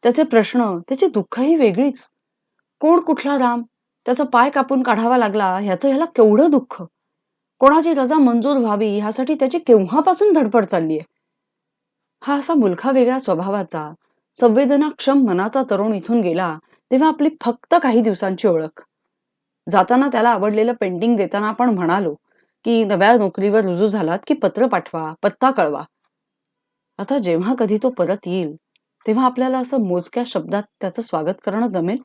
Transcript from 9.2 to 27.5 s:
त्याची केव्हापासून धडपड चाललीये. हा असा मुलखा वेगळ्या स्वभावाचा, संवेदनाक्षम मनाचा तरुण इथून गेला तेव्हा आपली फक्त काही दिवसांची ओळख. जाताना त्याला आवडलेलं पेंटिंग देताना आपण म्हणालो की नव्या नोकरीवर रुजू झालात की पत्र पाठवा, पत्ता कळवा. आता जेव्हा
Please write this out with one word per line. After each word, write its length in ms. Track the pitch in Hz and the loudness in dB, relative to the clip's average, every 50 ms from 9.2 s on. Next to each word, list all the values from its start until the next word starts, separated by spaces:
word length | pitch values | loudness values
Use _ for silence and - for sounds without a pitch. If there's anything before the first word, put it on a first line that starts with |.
| 262 254 311 | -2 -2 0
त्याची 260 | - 269 262 254 339 | 0 0 -2 -2 -4
केव्हापासून 720 | 320 - 247 214 190 175 196 294 311 370 359 330 403 427 370 | 2 4 4 4 4 2 0 2 2 2 2 2 2 4 4
धडपड 320 | 311 269 214 208 240 202 | 4 2 2 2 0 0
चाललीये. 360 | 185 - 180 165 160 156 151 165 _ _ _ _ _ _ _ _ _ _ _ _ _ _ _ _ _ _ _ _ _ _ _ - | 2 -2 -2 -2 -2 -4 -6 -6 _ _ _ _ _ _ _ _ _ _ _ _ _ _ _ _ _ _ _ _ _ _ _ -6
हा 120 | - 285 | -4 -4
असा 180 | 285 277 - 339 | -4 -2 0 0
मुलखा 380 | 294 233 202 180 175 - 254 | 2 2 2 0 0 -2 0
वेगळ्या 280 | 269 262 247 233 254 262 | 2 2 2 2 2 -2
स्वभावाचा, 720 | 262 - 185 160 175 196 196 208 190 175 - 165 151 151 160 _ _ _ _ _ _ _ _ - | -2 -2 -4 -2 -2 -4 -4 -4 -6 -6 -8 -10 -10 -10 -14 _ _ _ _ _ _ _ _ 0
संवेदनाक्षम 800 | 254 240 214 240 285 254 285 285 302 302 262 _ - - 269 285 | 2 2 4 4 2 2 2 2 0 0 -4 _ -4 0 2 2
मनाचा 440 | 269 220 185 175 190 214 214 269 262 262 | 2 2 0 0 -2 -2 -2 -4 -2 -2
तरुण 240 | 214 185 202 220 220 | -2 -2 -2 -2 -4
इथून 280 | 196 - - 233 240 | -4 -4 -2 -2 0
गेला 360 | 208 180 165 170 185 175 156 156 _ _ _ _ _ _ | 0 0 -2 -2 -2 -4 -4 -8 _ _ _ _ _ _
तेव्हा 160 | 247 262 302 311 | 0 2 2 2
आपली 220 | 311 302 294 311 311 - | 2 2 -2 -2 -2 -2
फक्त 340 | - 240 240 - _ _ - 339 | -6 -6 -6 -6 _ _ 0 2
काही 200 | - 269 226 226 | 2 2 2 2
दिवसांची 460 | 226 220 196 180 - 190 190 175 - 214 | 2 2 -2 -2 -4 -6 -6 -2 0 0
ओळख. 360 | 175 160 156 156 _ - - _ _ _ _ _ _ _ _ _ _ _ _ _ _ _ _ - | 0 0 -2 -6 _ -16 -20 _ _ _ _ _ _ _ _ _ _ _ _ _ _ _ _ 0
जाताना 380 | 175 208 254 262 247 254 277 285 | 2 2 2 4 2 2 2 0
त्याला 220 | 262 233 214 240 | 0 0 2 2
आवडलेलं 440 | 233 202 190 214 208 214 220 233 247 233 | 2 2 0 -2 0 0 0 -2 -2 -4
पेंटिंग 380 | 214 190 180 175 196 233 240 214 | -4 -4 -4 -2 0 0 0 0
देताना 300 | 196 170 - 202 208 214 | 0 -2 -2 -4 -4 -4
आपण 220 | 208 - 240 254 | -2 0 0 0
म्हणालो 460 | 226 180 180 160 175 196 202 165 147 - _ _ _ _ _ _ _ _ _ | 0 0 0 0 0 0 -2 -4 -6 -8 _ _ _ _ _ _ _ _ _
की 200 | 220 233 226 226 | 0 0 0 2
नव्या 340 | 202 208 175 190 208 240 247 | 0 0 2 4 4 4 4
नोकरीवर 440 | 214 190 - - 190 208 202 220 | 2 0 -2 -2 -2 0 2 2
रुजू 260 | 208 190 180 175 202 214 | 0 0 -2 0 0 0
झालात 320 | 196 214 180 156 170 196 - - | 0 -2 -2 -2 -4 -6 -2 -4
की 60 | 302 | -4
पत्र 340 | 294 - 190 - - 240 254 | -2 -2 -4 0 0 -2 0
पाठवा, 460 | 214 180 170 - - 165 160 156 160 _ - | 0 -2 -4 -4 -10 -8 -8 -8 -10 _ -4
पत्ता 280 | 202 196 _ - 262 | -4 -2 _ 0 0
कळवा. 320 | 269 247 180 151 147 143 151 - _ _ _ _ _ _ _ _ _ _ _ _ _ _ _ _ _ _ _ _ _ - | 2 0 -2 -2 -2 -6 -10 -14 _ _ _ _ _ _ _ _ _ _ _ _ _ _ _ _ _ _ _ _ _ -14
आता 200 | 202 202 269 285 | -6 -4 -4 -2
जेव्हा 380 | 214 180 170 165 180 208 | 0 0 0 0 0 -2